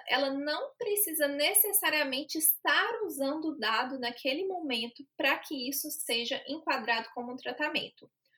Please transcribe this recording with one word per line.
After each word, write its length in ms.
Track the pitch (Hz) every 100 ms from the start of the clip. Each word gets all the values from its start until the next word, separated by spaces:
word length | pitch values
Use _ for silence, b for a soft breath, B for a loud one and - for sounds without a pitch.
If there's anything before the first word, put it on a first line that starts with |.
| -
ela 220 | 254 277
não 460 | 277 294 311 539 -
precisa 500 | 440 403 349 320 294
necessariamente 1120 | 285 302 403 427 381 330 302 277 254 302 330
estar 640 | 311 - 330 320 415 466
usando 420 | 403 277 269 311 320
o 120 | 277
dado 400 | 214 226 254 269
naquele 480 | 240 240 269 285 381
momento 580 | 370 311 233 233 - 277 _
pra 220 | 311 320
que 280 | - 277 247
isso 220 | 277 302
seja 500 | - - 233 240 262 -
enquadrado 600 | 302 - 269 226 233 233 -
como 180 | 247
um 40 | 247
tratamento. 720 | - 247 302 311 - - - _ b